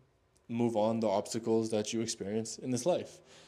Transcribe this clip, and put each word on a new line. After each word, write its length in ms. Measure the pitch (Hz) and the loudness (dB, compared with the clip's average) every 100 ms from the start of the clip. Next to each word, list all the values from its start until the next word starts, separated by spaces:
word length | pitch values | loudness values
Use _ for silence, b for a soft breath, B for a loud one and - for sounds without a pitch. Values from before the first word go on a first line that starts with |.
| _ _ _ _ - | _ _ _ _ -6
move 260 | 120 120 113 | 0 2 4
on 240 | 110 113 | 2 2
the 80 | 110 | 2
obstacles 640 | 98 104 117 117 113 110 | 2 0 -4 2 2 2
that 240 | 110 107 | 0 0
you 80 | 113 | -2
experience 560 | 113 - 98 110 110 - | -4 -6 -4 -4 -4 -6
in 140 | 131 | -4
this 140 | 123 170 | 0 0
life. 360 | 151 - - B B | 0 -2 -14 B B